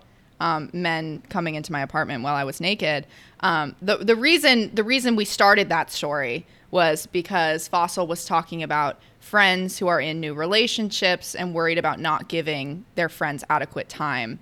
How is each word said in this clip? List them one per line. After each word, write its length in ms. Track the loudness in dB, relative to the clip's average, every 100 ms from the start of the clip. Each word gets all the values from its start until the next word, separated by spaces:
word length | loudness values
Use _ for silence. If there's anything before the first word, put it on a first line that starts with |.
| _ _ _ -4
um, 320 | -2 -2 -4
men 480 | -4 -2 -2 -4 -8 -6
coming 240 | -4 -4
into 180 | -6 -6
my 100 | -6
apartment 420 | -4 -2 -2 -4
while 100 | -2
I 100 | -2
was 160 | -4 -2
naked, 460 | -2 0 0 -2 -6 -18 -20 -4
um, 340 | 0 0 -2 -4
the, 180 | -2 2
the 180 | 2 4
reason, 580 | 4 4 6 4 2
the 100 | -2
reason 320 | 0 2 2 2
we 80 |
started 460 | 0 4 6 8 4
that 220 | 0 -2
story 560 | -4 -2 -2 -2 -4 -8 _ _
was 340 | 2 4 2 -2
because 640 | -4 -2 0 0 -2 -2
Fossil 400 | 0 0 -2 -4
was 180 | -4 -2
talking 380 | -2 -2 -8
about 360 | -2 0 0 -4 -16 _
friends 580 | 0 4 6 4 -2 -2
who 80 | 2
are 140 | 2
in 180 | 0 -4
new 140 | -6
relationships 1000 | -4 2 2 2 0 -4 0 0 0 -4 -8
and 180 | -6
worried 240 | -2 0 0
about 220 | -2 -2
not 280 | -2 -4 -2
giving 580 | -4 -4 -6 -8 -10 -10 -4
their 120 | -4
friends 360 | -4 -6 -6 -2
adequate 360 | -2 -2 -8 -10
time. 520 | -6 -4 -2 -4 -10